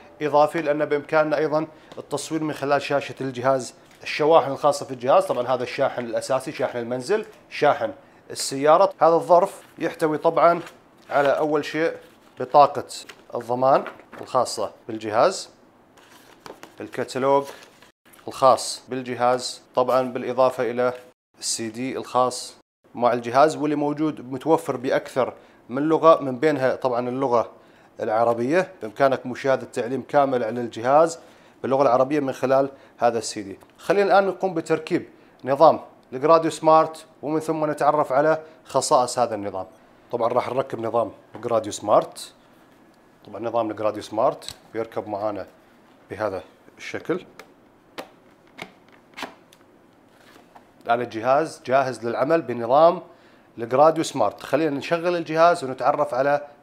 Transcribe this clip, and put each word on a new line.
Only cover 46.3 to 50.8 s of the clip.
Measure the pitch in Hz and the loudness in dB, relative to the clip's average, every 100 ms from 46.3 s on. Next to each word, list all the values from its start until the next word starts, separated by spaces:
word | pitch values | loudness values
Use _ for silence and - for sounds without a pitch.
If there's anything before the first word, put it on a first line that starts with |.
| 92 - _ - - | -6 -12 _ -20 -20
الشكل. | - 101 - 175 - - - _ _ _ _ - - _ _ _ _ - - _ _ _ _ - - - _ _ _ _ _ _ _ _ _ - _ - _ _ | -14 -10 -6 -8 -8 -20 -20 _ _ _ _ -20 -20 _ _ _ _ -20 -20 _ _ _ _ -16 -16 -16 _ _ _ _ _ _ _ _ _ -20 _ -20 _ _